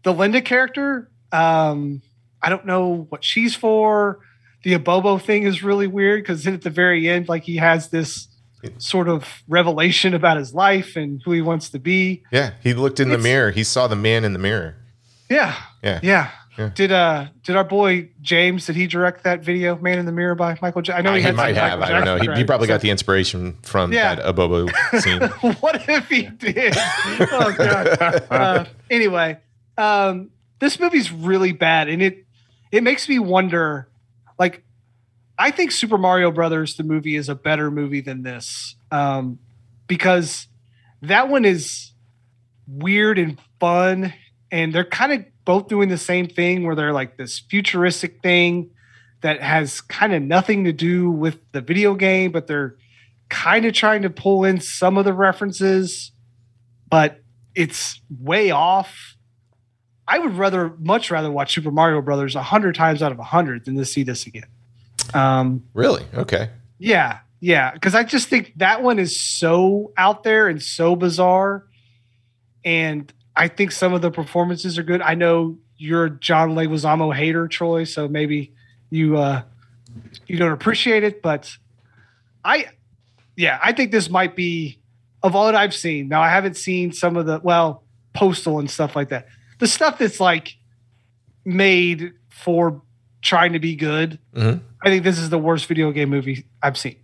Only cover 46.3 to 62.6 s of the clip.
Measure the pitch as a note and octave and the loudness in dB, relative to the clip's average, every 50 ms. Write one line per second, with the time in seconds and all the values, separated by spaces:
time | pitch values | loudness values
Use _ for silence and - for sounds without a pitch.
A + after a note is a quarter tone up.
46.3 | - - F3 F3 F3+ F#3 F3 E3 D#3+ D#3 D3 D3 D3 C#3 C3 A#2 _ - B2+ A#2 | -4 -2 0 0 0 0 -2 -2 -2 -2 -2 -2 -2 -2 -4 -6 _ -16 -14 -12
47.3 | - - _ _ - G3+ G3 - - F3+ F3 F3+ F3 - - F3 _ _ - F3+ | -12 -14 _ _ -4 -2 -2 0 0 2 2 2 0 -2 -8 -10 _ _ 0 2
48.3 | F3 F3 F3 F3 F3 F3 E3 - _ _ _ _ _ _ _ _ _ _ - D#3 | 4 4 4 2 0 -2 -6 -8 _ _ _ _ _ _ _ _ _ _ -4 -4
49.3 | D#3 C3 B2+ C3+ D#3 D#3+ D3+ C3+ - - - _ - - G#3 A3 F#3+ D#3 C#3 C#3 | -4 -2 -2 0 0 0 0 -2 -8 -12 -14 _ -2 0 0 2 2 -2 0 2
50.3 | E3 F#3 F#3 - G#3+ G3+ F#3+ F3 D#3 C#3+ D#3+ E3+ F3+ F3+ F3+ F3 E3 D3+ D#3 D#3+ | 2 2 2 2 0 0 0 -2 -2 0 0 0 0 2 2 0 0 0 -2 -2
51.3 | D#3 - _ _ - C#3 A#2+ A#2+ E3+ G3 G#3 G3+ G3 F#3 G3 F#3+ F#3+ F#3+ F#3 F#3 | -4 -6 _ _ -10 -10 -6 -2 -2 2 2 2 2 2 2 2 2 2 0 0
52.3 | E3 E3 - - D3+ D3 C#3 C3 - _ _ _ _ _ _ _ _ _ _ _ | -2 -4 -4 -4 -4 -4 -4 -6 -10 _ _ _ _ _ _ _ _ _ _ _
53.3 | - - - E3 F#3+ A3+ A3+ A3+ - - A3 G#3+ G#3+ G#3 G3+ F#3 - - - G3 | -8 -2 2 2 2 4 2 2 0 2 2 2 2 2 -2 -4 -6 -2 0 2
54.3 | G3 F#3+ F#3+ F#3+ F#3+ F3 - - - - F#3 F#3 F#3+ G3 G3 G3+ F#3+ F3+ G3 F#3+ | 2 4 4 2 2 0 -4 -8 -6 0 0 2 2 2 2 0 2 4 2 2
55.3 | F#3 - G#3 G3+ F3 - G3 G3 F#3+ F#3+ F#3+ E3+ - - - - _ _ _ _ | 2 0 -6 -6 -4 -2 0 2 2 2 0 -2 -6 -12 -14 -18 _ _ _ _
56.3 | _ _ _ _ _ _ _ _ _ _ _ - E3 D#3+ D3 D3+ - - _ _ | _ _ _ _ _ _ _ _ _ _ _ 2 4 4 4 4 -2 -8 _ _
57.3 | _ _ _ _ _ F#3 E3 - - - - - - - _ _ D3 B2 B2+ C#3+ | _ _ _ _ _ -4 -2 -2 -4 -8 -8 -10 -10 -14 _ _ -16 -12 -4 -2
58.3 | E3+ G#3+ G#3+ F#3+ D#3 C#3+ D#3+ F3 F#3+ G3 F#3 - - - - - - _ _ _ | 0 2 2 2 2 2 2 2 2 0 0 -4 -14 -20 -20 -20 -20 _ _ _
59.3 | _ _ _ _ _ _ _ _ _ _ _ _ _ _ _ - A3 E4+ E4+ C#4 | _ _ _ _ _ _ _ _ _ _ _ _ _ _ _ -2 -2 0 0 -2
60.3 | F#3 F3 G3 G3 F#3 F#3 F3 E3 D#3+ E3 D#3 E3 G#3 A#3+ - - E3+ D#3+ D#3 D3+ | -2 0 0 0 0 0 -2 -4 -6 -6 -2 0 0 0 0 -2 -4 -4 -2 -4
61.3 | C#3+ C#3+ C#3 - - E3+ D3+ D#3 C#3+ D#3 E3 E3 D#3 D3 C3+ C#3+ C#3+ C#3+ C#3 C3+ | -4 -4 -4 -4 -4 -4 -4 -2 2 2 4 4 2 0 0 -2 -2 -2 -2 -4
62.3 | B2+ D#3 C3 - G3 G#3+ | -6 -6 -4 0 0 2